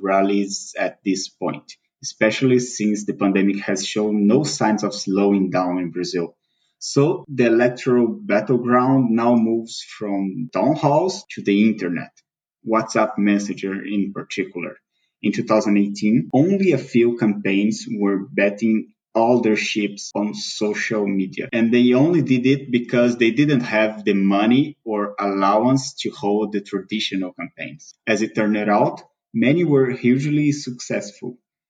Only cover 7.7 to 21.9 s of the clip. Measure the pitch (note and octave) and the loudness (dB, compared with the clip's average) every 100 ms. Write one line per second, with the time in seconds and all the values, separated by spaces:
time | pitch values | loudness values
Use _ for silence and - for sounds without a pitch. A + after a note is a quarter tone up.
7.7 | B2+ - B2 A#2 G2+ G2+ G2+ - B2+ A#2+ | 0 0 2 2 -2 -2 -2 2 0 2
8.7 | B2 B2+ C3+ A#2+ A2+ A#2+ A#2+ A2 A2+ A2+ | 2 4 2 2 2 2 4 2 0 -4
9.7 | - - - G#2+ G2 G2 F#2 G2 F#2 A#2 | -12 -16 -10 -6 -4 -4 -6 -6 0 0
10.7 | D3+ D3+ D3 F#3 F#3+ - - G2+ G2+ A2 | 2 2 2 0 -4 -12 -6 2 4 4
11.7 | G#2+ F2+ E2+ - _ _ _ _ _ - | 2 -4 -6 -8 _ _ _ _ _ -2
12.7 | A2 A2 A#2 G#2+ - G#2 G2+ - - F#2+ | -2 0 0 0 0 2 2 0 -6 -6
13.7 | G2 - G#2 F#2+ - F#2 - F#2 - E2+ | -6 -4 -4 -4 -6 -8 -6 -6 -6 -10
14.7 | - _ _ _ _ A2 - - A2 G#2+ | -12 _ _ _ _ -4 -2 0 0 2
15.7 | G#2 G2+ G2+ G#2+ A#2 D#3+ B2+ E3 G3 F#3+ | 2 0 0 0 0 2 2 4 2 2
16.7 | C3+ - A#2+ A#2+ A#2 A2 G2+ G2 G2 G#2 | 0 0 2 2 2 0 0 -2 0 0
17.7 | G#2+ - G#2+ G2+ G2 G2 G2 G2+ G2+ A2+ | -2 -6 -2 0 -2 -4 0 0 0 0
18.7 | A2 - _ _ A2 A#2 B2 A2 G#2+ - | 0 -2 _ _ 0 4 4 2 0 -2
19.7 | A2 G2+ G2+ - G#2 G#2 G#2 - - G#2+ | -4 -4 -6 -10 -6 -4 -6 -10 -4 -4
20.7 | G#2 - A2 G2+ G2 F#2+ - - A#2 A#2 | -4 -4 -2 -2 -2 -4 -6 -6 0 2
21.7 | A#2+ B2 | 4 6